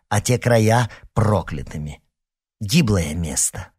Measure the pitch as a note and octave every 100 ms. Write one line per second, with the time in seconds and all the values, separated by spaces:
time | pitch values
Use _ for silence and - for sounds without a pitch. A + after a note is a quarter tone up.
0 | _ G#2 - B2 B2 A#2 G#2+ A#2 A2+ -
1 | - - G#2 G2+ - D2+ C2+ D#2 D2+ -
2 | _ _ _ _ _ _ G2+ D3+ A#2+ G2
3 | D#2 E2 D#2+ B1+ - - F#2